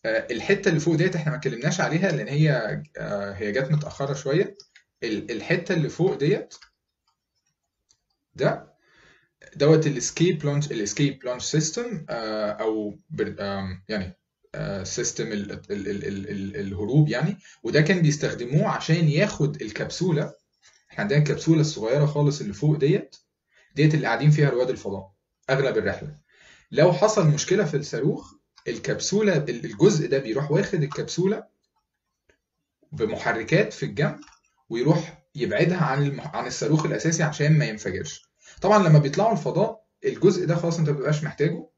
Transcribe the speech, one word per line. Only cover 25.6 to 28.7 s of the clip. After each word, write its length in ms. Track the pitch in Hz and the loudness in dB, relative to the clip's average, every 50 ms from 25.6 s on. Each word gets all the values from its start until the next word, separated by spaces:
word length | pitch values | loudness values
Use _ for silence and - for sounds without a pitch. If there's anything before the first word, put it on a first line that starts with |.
| 135 127 107 | 0 0 0
الرحلة. 380 | 110 95 98 85 - - - - - _ _ _ _ _ - - _ _ _ | 0 -2 -2 -4 -4 -10 -14 -14 -16 _ _ _ _ _ -20 -20 _ _ _
لو 220 | - 127 156 180 175 | 2 4 4 4 6
حصل 340 | 175 208 214 - 208 165 | 4 2 2 4 4 4
مشكلة 380 | 151 147 147 - - 180 214 196 | 4 4 2 2 0 2 2 2
في 120 | 151 - | 0 -2
الصاروخ، 560 | 139 - - - 113 127 175 - - - - - _ _ _ _ _ _ | -4 -4 -4 -6 -2 0 0 -2 -2 -8 -18 -20 _ _ _ _ _ _
الكبسولة، 680 | 123 | -10